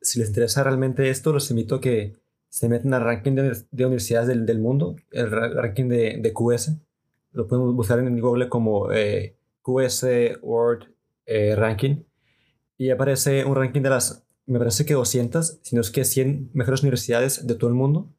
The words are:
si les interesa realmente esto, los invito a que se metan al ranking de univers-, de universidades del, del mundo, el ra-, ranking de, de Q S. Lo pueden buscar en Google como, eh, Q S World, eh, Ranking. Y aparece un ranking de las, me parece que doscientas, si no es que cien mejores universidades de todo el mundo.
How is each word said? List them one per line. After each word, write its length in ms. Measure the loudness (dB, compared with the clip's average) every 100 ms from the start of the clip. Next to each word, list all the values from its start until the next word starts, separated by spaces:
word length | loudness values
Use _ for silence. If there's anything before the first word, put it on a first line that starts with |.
si 160 | -4 -2
les 100 | -2
interesa 360 | 0 0 2
realmente 440 | 2 2 0 0 0
esto, 220 | 0 0
los 180 | 0 0
invito 260 | -2 -2 -2
a 40 |
que 360 | 0 0 -2 -10 _ _ _
se 200 | -2 0
metan 260 | 0 0
al 80 | 0
ranking 300 | 0 0 0
de 80 | 2
univers-, 260 | 0 -2 -6
de 160 | -2 0
universidades 420 | 0 0 0 2
del, 160 | 0 0
del 120 | 0
mundo, 380 | 2 0 -2 -6 -8
el 180 | -4 -2
ra-, 180 | -2 -2
ranking 380 | -2 -2 -2 0
de, 300 | 0 0 0
de 120 | -2
Q 200 | 0 0
S. 240 | 0 -2 -6 -8 _ _ _ _
Lo 140 | -8 -2
pueden 300 | 0 2 0
buscar 240 | 2 2
en 200 | 0 0
Google 280 | 0 0 0
como, 420 | 0 0 0 0
eh, 440 | 0 0 -2 -6 -12 _ _
Q 180 | -4 0
S 580 | 0 0 0 2 2 -2
World, 500 | -4 0 0 0 -6 _ _ _ -4
eh, 280 | 0 2
Ranking. 480 | 2 0 0 0 -2 -6 _ _ _ _ _ _ -4
Y 140 | -2
aparece 540 | 0 0 0 2 0
un 100 | 2 0
ranking 260 | 0 0
de 80 | 2
las, 360 | 2 0 -6 _ _ -4
me 120 | 0
parece 260 | 0 0
que 100 | 2
doscientas, 680 | 0 0 0 0 -2 -2 -6
si 140 | -2 -2
no 60 |
es 80 | 0
que 140 | -2
cien 460 | 0 0 0 -2 -4
mejores 280 | -2 0 2
universidades 640 | 2 0 0 0 0 -2 -4
de 80 |
todo 140 | -2 0
el 60 | 2
mundo. 340 | 2 0 -4